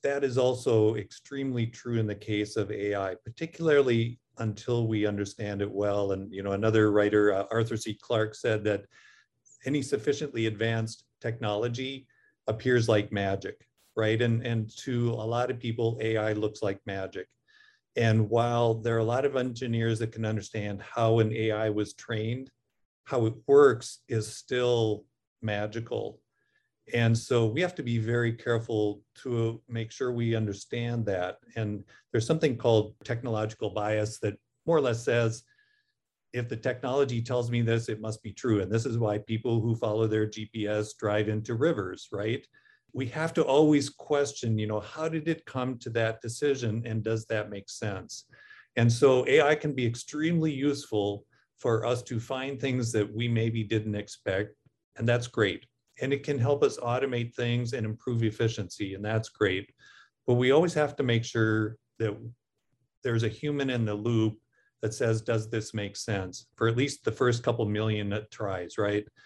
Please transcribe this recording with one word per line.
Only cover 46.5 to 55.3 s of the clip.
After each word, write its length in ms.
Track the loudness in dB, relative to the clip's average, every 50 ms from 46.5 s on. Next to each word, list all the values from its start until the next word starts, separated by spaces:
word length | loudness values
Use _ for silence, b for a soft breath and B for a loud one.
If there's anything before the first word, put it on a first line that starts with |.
| 0 2 0 -2 -2 -2 -4
and 180 | -4 -4 -4 -2
does 220 | -2 -2 -2 -2
that 220 | _ -4 -4 -4 -4
make 220 | -10 -12 -12 -14
sense? 560 | -12 -8 -6 -6 -6 -6 -10 -12 -16 -18 -18 B B B B B B B B B B
And 160 | 4 4 4 6
so 340 | 6 6 6 6 6 4
A 140 | 4 6 6
I 140 | 6 6 4
can 180 | 2 0 -4 -2
be 120 | 0 -2
extremely 680 | -2 -2 -4 -10 -10 -6 -2 0 2 2 2 2 0 -2
useful 720 | 0 0 0 0 -2 -6 -2 -2 0 0 0 -2 -4 -10 _ _ _ _ _ _
for 300 | _ 0 0 2 2 2
us 160 | 0 -2 -2 -2
to 180 | -6 -6 -6
find 400 | -6 -4 -6 -6 -4 -6 -6 -4
things 320 | -2 -2 0 0 -2 0 0
that 180 | 0 0 0
we 160 | -2 -4 -2
maybe 380 | 0 0 0 0 0 -2 -2 -2
didn't 300 | 0 -2 -2 -2 -2 -4
expect, 600 | -6 -6 -10 -14 -8 _ -2 -2 -2 -2 -4 -8 _ _ _ _ _ _ _ _
and 120 | -4 0 0
that's 200 | 0 0 0
great. 360 | -4